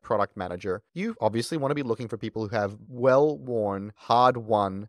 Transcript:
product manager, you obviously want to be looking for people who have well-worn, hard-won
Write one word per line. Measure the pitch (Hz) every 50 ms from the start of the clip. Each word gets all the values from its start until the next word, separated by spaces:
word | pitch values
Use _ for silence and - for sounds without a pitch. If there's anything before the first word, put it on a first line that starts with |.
product | - - 113 104 101 - -
manager, | 104 92 90 92 92 - 98 92 104 - _ -
you | - - 226 113 -
obviously | 110 107 104 117 110 - 165 160
want | 135 135 147
to |
be | 147 139
looking | 117 113 - 123
for | 110 -
people | 110 - 110 - 110 110
who | 101 117
have | 110 101 101 104 110 113
well-worn, | - 127 120 120 131 127 135 147 156 147 139 131 127 120 113 107 101 98 98 98 107 -
hard-won | _ - - 117 120 123 127 123 120 113 107 113 104 101 95 95 98 104